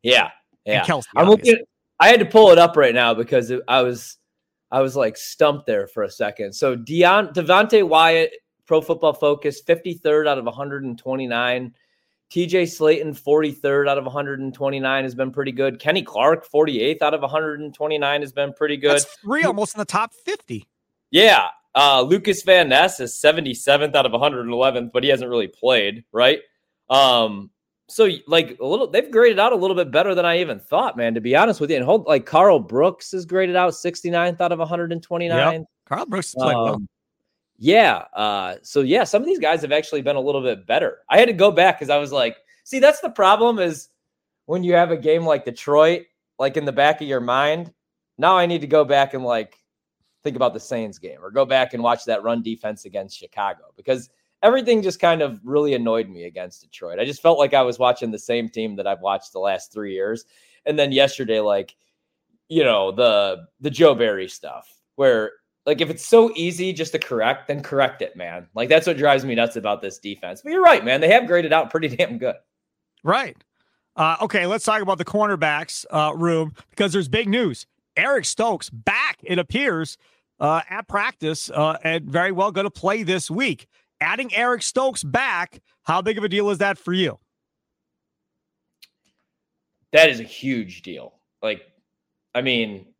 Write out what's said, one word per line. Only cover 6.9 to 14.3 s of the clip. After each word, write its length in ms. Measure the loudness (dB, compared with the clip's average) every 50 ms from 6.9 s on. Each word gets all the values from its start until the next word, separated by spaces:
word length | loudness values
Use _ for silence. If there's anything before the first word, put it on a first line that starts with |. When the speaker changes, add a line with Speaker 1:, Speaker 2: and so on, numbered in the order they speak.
| 2 4 4 6 6 4 0 -2 -6
Speaker 1:
Devontae 480 | -6 0 4 4 4 4 4 4 2
Wyatt, 480 | 4 4 4 4 6 6 4 2 0 0 -4 -14 _ _ _ _ _
Pro 140 | _ 0 0
Football 340 | 0 -2 -4 0 0 -2 0
Focus, 480 | 2 0 0 0 0 -4 -8 -8 -6
fifty-third 680 | _ -2 -2 -2 -2 -10 -10 -4 _ 2 2 2 2 0
out 100 | -2 -2
of 80 | -4
a 60 | -8
hundred 320 | -8 -8 -10 -10 -10 -10 -10
and 120 | -10 -12
twenty-nine. 800 | -10 _ -8 -8 -6 -6 -4 -4 -2 -2 -2 -2 -4 -6 -12 _ _ _ _ _ _ _ _ _ _ _ _
T 160 | -6 -4 -4
J 200 | 0 0 0 0
Slayton, 480 | -2 -4 0 2 2 2 2 0 -8 -10
forty-third 760 | -10 _ 0 2 2 2 -2 -6 -4 -2 0 0 2 0 0
out 100 | -2 -2
of 80 | -4
a 40 | -6
hundred 280 | -8 -8 -8 -8